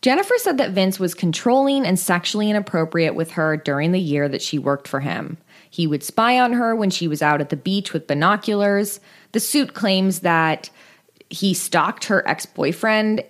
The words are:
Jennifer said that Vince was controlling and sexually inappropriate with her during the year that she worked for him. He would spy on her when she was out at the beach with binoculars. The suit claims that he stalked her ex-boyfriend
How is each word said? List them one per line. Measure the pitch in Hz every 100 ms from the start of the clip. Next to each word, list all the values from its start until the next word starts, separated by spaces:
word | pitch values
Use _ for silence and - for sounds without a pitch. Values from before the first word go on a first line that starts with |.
Jennifer | 254 285 392 480
said | 392 277
that | 285
Vince | 190 190 190
was | 180
controlling | - 175 160 247 254 277 277
and | 220 185
sexually | - 175 170 208 214
inappropriate | 208 190 175 160 170 160
with | - 165
her | - 156 151
during | 151 143 160
the | 185
year | 170 143 143
that | 139
she | - 147
worked | 139 139 -
for | 135
him. | 139 - - 165 _ - _
He | - 165
would | 147
spy | - - 226 254
on | 247
her | 240 233
when | 226 202
she | 180 170
was | 151
out | 151 147
at | 143
the | 151
beach | 185 196 196
with | 160 -
binoculars. | 147 170 208 - 208 202 202 202 - - - _
The | 233
suit | - 294 269
claims | - 208 190 190 170
that | 175 165 160 156 - _ - _ _ _ -
he | 165 196
stalked | 180 - 170 160 - -
her | 196 -
ex-boyfriend | - - - - 185 220 214 214 214